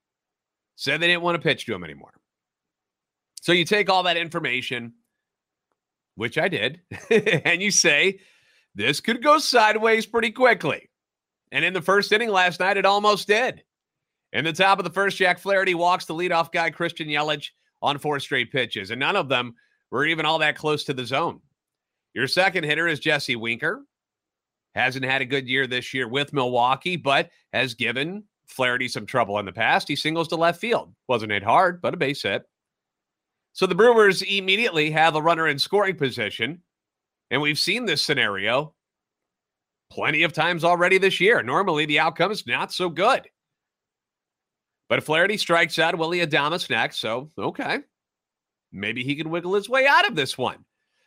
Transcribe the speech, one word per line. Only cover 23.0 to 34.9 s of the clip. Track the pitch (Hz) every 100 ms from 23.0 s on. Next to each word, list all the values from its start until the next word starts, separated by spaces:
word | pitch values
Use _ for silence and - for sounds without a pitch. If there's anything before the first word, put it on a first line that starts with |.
Jesse | 156 147 - 123
Winker. | 113 117 156 240 277 _ _ _ _ _ _ _ _
Hasn't | 107 127 131
had | 131 135
a | 127
good | 135 123
year | 135 131
this | 127 -
year | 131 117
with | 135 143
Milwaukee, | 143 123 123 123 135 - 175
but | 123 139 170 _ _
has | 107 127
given | 117 113 120 156 202 208 _ _
Flaherty | - 123 123 123
some | 131 107
trouble | 127 101 104
in | 98
the |
past. | 87 113 165 170
He | 143
singles | 151 160 160
to | 165
left | 170 175
field. | 226 185 - _ -
Wasn't | 120 107
hit | 101
hard, | 101 147 185 175
but | 123
a | 170
base | 139 143
hit. | 101 117 - _ _ _ _ _ _ _ _ _ _
So | - 185
the |
Brewers | 175 233 233 202 160
immediately | 190 196 190 196 233 165 151